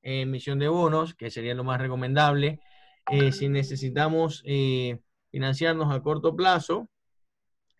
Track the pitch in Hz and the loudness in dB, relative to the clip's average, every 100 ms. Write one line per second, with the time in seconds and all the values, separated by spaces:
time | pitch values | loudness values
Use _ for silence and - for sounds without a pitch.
0 | 131 135 131 127 143 139 147 175 165 156 | -8 -4 -4 -4 -4 -2 0 2 2 2
1 | 165 - 117 117 117 123 127 127 131 127 | -2 -8 -10 -8 -6 -4 -2 -2 -2 -4
2 | 127 143 147 143 147 156 _ _ _ _ | 0 4 4 4 0 -2 _ _ _ _
3 | - 139 135 135 139 139 135 135 135 143 | -2 2 2 2 0 0 -2 -4 -4 0
4 | 156 160 165 156 139 139 135 127 123 120 | 2 2 0 -2 -4 0 2 0 -2 -6
5 | - _ _ 135 135 135 165 160 147 135 | -12 _ _ -4 -2 0 0 0 0 0
6 | 147 151 160 160 185 175 - 196 226 _ | -2 0 0 2 2 2 0 -4 -6 _
7 | _ _ _ _ _ _ _ | _ _ _ _ _ _ _